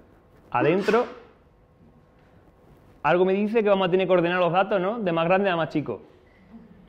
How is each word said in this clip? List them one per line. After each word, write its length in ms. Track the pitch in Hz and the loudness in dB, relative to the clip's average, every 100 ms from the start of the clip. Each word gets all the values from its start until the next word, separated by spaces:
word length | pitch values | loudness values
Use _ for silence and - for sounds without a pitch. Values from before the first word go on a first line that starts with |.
| _ - _ _ - | _ -20 _ _ -8
a 100 | 123 | -2
adentro, 460 | 135 185 202 226 240 - - _ _ _ _ _ - - _ _ _ _ _ _ _ - _ - | 0 0 2 0 -2 -8 -20 _ _ _ _ _ -20 -20 _ _ _ _ _ _ _ -20 _ -6
algo 200 | 147 175 | 0 2
me 100 | 185 | 2
dice 280 | 190 208 226 | 0 0 0
que 80 | 208 | 2
vamos 180 | 196 185 | 2 2
a 40 | |
tener 160 | 190 185 | 0 2
que 60 | |
ordenar 260 | 180 170 180 | 2 2 0
los 120 | 170 | 0
datos, 300 | 175 208 202 | 0 0 0
¿no? 180 | 185 240 | -2 -4
De 120 | 185 | -2
más 140 | 165 170 | -2 0
grande 240 | 190 202 | 0 0
a 60 | 170 | -2
más 140 | 156 | -2
chico. 320 | 151 127 98 - - _ _ - - - - | -4 -6 -10 -12 -20 _ _ -20 -20 -20 -20